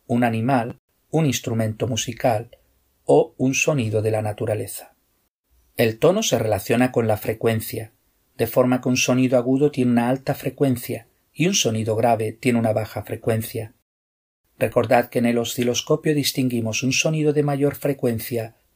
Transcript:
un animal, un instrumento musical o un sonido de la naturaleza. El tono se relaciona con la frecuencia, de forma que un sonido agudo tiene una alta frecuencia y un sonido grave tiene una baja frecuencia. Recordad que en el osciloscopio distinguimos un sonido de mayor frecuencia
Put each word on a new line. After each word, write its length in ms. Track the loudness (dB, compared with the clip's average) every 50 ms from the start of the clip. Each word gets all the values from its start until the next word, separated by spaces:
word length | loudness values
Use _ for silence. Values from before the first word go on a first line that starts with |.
| _
un 180 | -2 0 2 2
animal, 540 | 2 0 0 0 2 2 2 0 -2 -8 -14 _ _ _ _ _ _
un 160 | 0 2 2
instrumento 600 | 2 0 -2 -2 -2 -2 0 0 -2 -2 -2 -4 -4
musical 640 | -2 -4 -6 -6 -6 -2 0 0 0 0 -2 -8 -16 -20 _ _ _ _ _ _ _ _ _
o 280 | 2 4 4 4 2 -2 -2
un 180 | -2 0 0
sonido 460 | 0 0 0 0 0 0 0 0 0
de 100 | 0 0
la 100 | 0 0
naturaleza. 760 | -2 -4 -4 -4 -4 -4 -2 -4 -4 -8 -12 -16 -16 -20 _ _ _ _ _ _ _ _ _ _ _ _ _ _ _ _ _
El 220 | 0 0 0 2 2
tono 220 | 2 2 2 2
se 160 | 0 0 0 0
relaciona 540 | 2 2 0 0 0 0 2 2 2 2
con 160 | 2 0 0 2
la 100 | 0 -2
frecuencia, 760 | -2 -4 -4 -2 0 0 0 0 -4 -6 -8 -10 -10 -10 _ _ _ _ _ _ _ _ _ -4
de 100 | -4 -2
forma 340 | 2 2 2 2 2 0
que 80 | 0 0
un 80 | 0 0
sonido 400 | 2 2 2 2 2 2 2 2
agudo 340 | 2 2 2 2 2 2
tiene 200 | 2 2 2 2
una 180 | 2 2 2 2
alta 260 | -2 -2 -2 -4 -6
frecuencia 720 | -4 -4 -8 -4 0 0 0 0 0 -4 -8 -10 -10 -10 _ _ _ _ _ _
y 140 | -2 0 0
un 80 | 0
sonido 400 | 0 0 0 0 -2 -2 -2 0
grave 380 | 2 2 2 2 2 0 -4 -6
tiene 260 | -2 0 2 2 2
una 140 | 2 2 0
baja 300 | 0 -2 -4 -8 -10 -10
frecuencia. 720 | -10 -10 -8 -2 -2 -2 -2 -2 -6 -8 -10 -10 -10 -14 _ _ _ _ _ _ _ _ _ _ _ _ _ _ _ _ -4
Recordad 500 | -2 0 0 0 2 4 4 2 2 2
que 100 | -2 0
en 60 | 0
el 140 | 0 0 0
osciloscopio 760 | -2 -4 -4 -4 -2 -2 -2 -2 -2 -2 -2 0 0 0 0
distinguimos 720 | 0 0 -2 -2 0 -2 0 0 -2 -2 -2 -4 -2 -2
un 100 | -2 0
sonido 400 | 0 0 0 0 0 0 0 2
de 80 | 2
mayor 340 | 0 0 0 0 0 -2 -2
frecuencia 840 | -2 -2 -4 -4 -2 -2 -2 -2 -2 -4 -6 -6 -6 -6 -6 -10 _ _ _ _